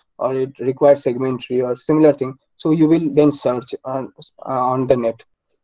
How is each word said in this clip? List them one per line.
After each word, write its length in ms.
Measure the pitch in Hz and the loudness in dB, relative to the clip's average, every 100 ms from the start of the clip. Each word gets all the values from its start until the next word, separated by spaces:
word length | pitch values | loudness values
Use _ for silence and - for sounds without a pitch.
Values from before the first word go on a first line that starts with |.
| _ - | _ -6
or 160 | 127 | -4
it 240 | 131 131 - | -2 -4 -4
requires 460 | 123 131 147 143 | -6 2 2 2
segment 380 | 139 123 131 127 | 0 -4 -4 -6
tree 200 | - 123 | -4 -4
or 140 | 123 123 | -2 -4
similar 360 | - 156 156 | -2 4 4
thing. 240 | 139 131 135 _ - | 4 -2 -10 _ -6
So 160 | 160 | -2
you 160 | 160 151 | 2 4
will 260 | 165 160 | 2 0
then 160 | 147 147 | 2 2
search 420 | 139 131 123 127 - | 2 -2 -4 -6 -12
on, 280 | 131 131 127 _ - _ | -8 -8 -10 _ -20 _
uh, 60 | - | -6
on 380 | 131 127 127 127 | -2 -2 -2 2
the 80 | 131 | 2
net. 280 | 117 117 - _ _ _ | 0 -6 -16 _ _ _